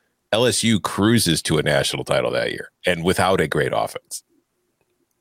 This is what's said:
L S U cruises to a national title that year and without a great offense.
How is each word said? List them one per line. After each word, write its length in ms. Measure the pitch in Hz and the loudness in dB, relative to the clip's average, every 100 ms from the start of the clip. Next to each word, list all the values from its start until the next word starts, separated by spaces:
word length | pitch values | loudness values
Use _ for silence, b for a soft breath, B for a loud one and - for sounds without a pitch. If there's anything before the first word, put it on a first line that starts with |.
| _ _ - | _ _ -4
L 160 | 107 123 | 0 2
S 160 | - | 2
U 160 | 117 107 | 0 0
cruises 640 | - - 104 117 85 78 | -2 0 4 4 2 0
to 160 | - 78 | 0 0
a 40 | |
national 400 | 71 69 67 67 | 2 0 0 -4
title 280 | 64 69 62 | -2 -2 0
that 180 | 62 - | -2 -4
year 200 | - - _ 90 | -6 -14 _ -2
and 160 | 85 | 0
without 360 | 85 90 92 92 | 0 2 2 2
a 80 | 78 | 0
great 260 | 78 65 55 | 0 0 -2
offense. 480 | 53 - - - _ _ _ _ _ _ _ _ _ _ | -4 -8 -14 -16 _ _ _ _ _ _ _ _ _ _